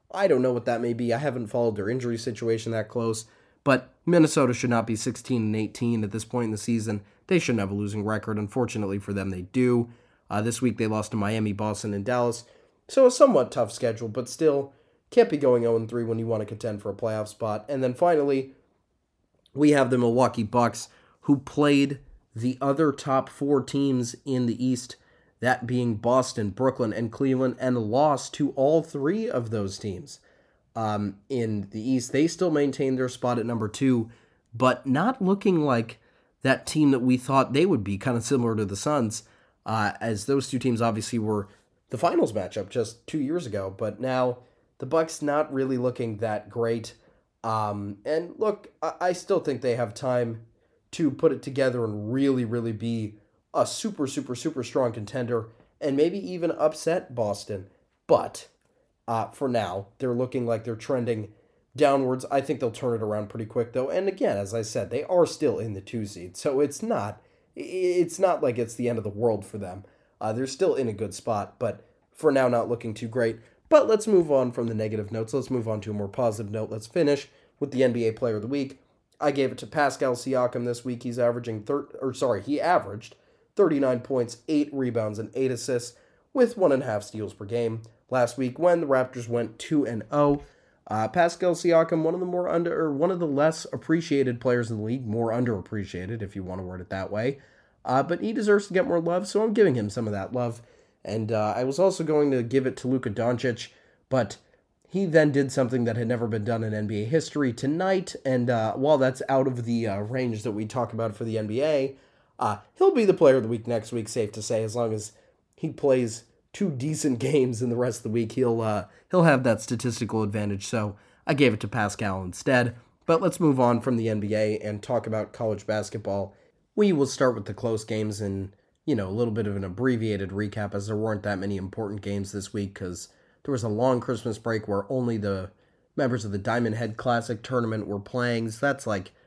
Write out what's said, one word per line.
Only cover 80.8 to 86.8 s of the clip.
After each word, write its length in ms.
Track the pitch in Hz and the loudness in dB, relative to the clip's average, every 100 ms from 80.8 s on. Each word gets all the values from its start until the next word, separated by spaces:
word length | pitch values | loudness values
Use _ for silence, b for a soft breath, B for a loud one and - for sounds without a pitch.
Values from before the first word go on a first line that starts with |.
week. 200 | 131 120 | -6 -8
He's 160 | 123 120 | -6 0
averaging 440 | 120 120 117 110 | 0 0 -4 -6
thir-, 240 | 104 143 139 - | -2 -4 -4 -6
or 100 | 135 117 | -6 -2
sorry, 260 | 131 104 | 0 0
he 180 | 98 143 | -2 0
averaged 560 | 147 175 98 104 - b b b b - | 2 2 0 -8 -14 b b b b 2
thirty-nine 440 | 185 143 135 123 | 4 4 2 0
points, 380 | - 131 117 - - | 0 0 -2 -6 -2
eight 240 | 151 147 | 0 0
rebounds, 460 | 139 127 113 107 107 | -2 -2 0 -2 -4
and 100 | 104 127 | -6 -2
eight 160 | 131 | 0
assists, 440 | 120 - 123 117 b b b b | -2 -2 -4 -4 b b b b
with 240 | 277 233 - | 2 2 4
one 140 | 180 | 4
and 100 | 135 | 4